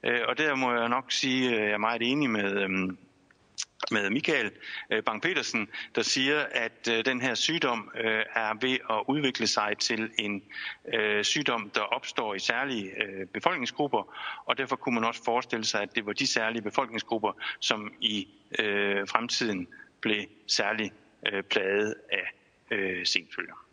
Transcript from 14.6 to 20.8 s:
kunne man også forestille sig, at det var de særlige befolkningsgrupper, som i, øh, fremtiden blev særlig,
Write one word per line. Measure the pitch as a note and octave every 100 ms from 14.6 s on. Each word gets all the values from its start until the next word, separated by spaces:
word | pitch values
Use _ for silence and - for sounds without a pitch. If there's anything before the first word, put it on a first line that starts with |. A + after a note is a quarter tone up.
| C3 C3
kunne | - A#2
man |
også | A2+ A#2 -
forestille | A#2+ A#2+ A#2 A2
sig, | A2
at | G2+ -
det | G#2
var |
de | G#2 C3+
særlige | - A2 A#2
befolkningsgrupper, | G#2+ - C3 A2+ - A#2 G#2 F#2 - -
som | - G#2+ G#2 -
i, | A2+ G#2 F#2+ - _ -
øh, | G#2+ G2+ G2+ G2 G2
fremtiden | A2+ A#2 - A#2 G2+ F2+ - - _
blev | A2+ G#2 G2+ - -
særlig, | - G#2 A2